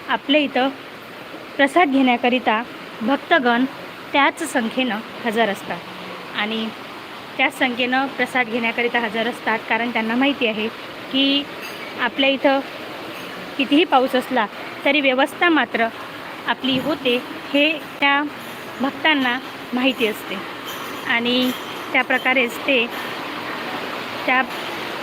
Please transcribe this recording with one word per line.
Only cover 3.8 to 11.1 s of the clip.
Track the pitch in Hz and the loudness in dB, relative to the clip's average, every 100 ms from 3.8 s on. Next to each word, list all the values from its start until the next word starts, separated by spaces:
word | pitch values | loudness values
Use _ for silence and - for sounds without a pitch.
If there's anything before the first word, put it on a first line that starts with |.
| - - - | -14 -14 -2
त्याच | 294 285 320 330 | 2 4 2 -2
संख्येनं | 277 220 262 254 208 - - | 0 0 0 0 -2 -6 -6
हजर | 240 220 220 | -2 2 2
असतात | 190 - 175 - - - - - - | 0 -4 -8 -8 -12 -12 -12 -8 -4
आणि | 214 220 220 - - - - - - - | -4 -2 -4 -8 -12 -14 -14 -14 -6 2
त्याच | 269 - | 2 2
संख्येनं | 262 240 247 262 269 | 0 2 2 2 0
प्रसाद | - 247 254 233 | 0 0 0 0
घेण्याकरिता | 233 226 233 240 240 | 0 0 0 2 2
हजर | 226 220 226 | 0 0 -2
असतात, | 226 - 220 - | -2 0 0 0
कारण | 226 240 | 0 0
त्यांना | 233 220 | 0 0
माहिती | 240 269 277 226 | 2 2 2 0
आहे | 220 220 - - - - | 0 -4 -6 -12 -12 -2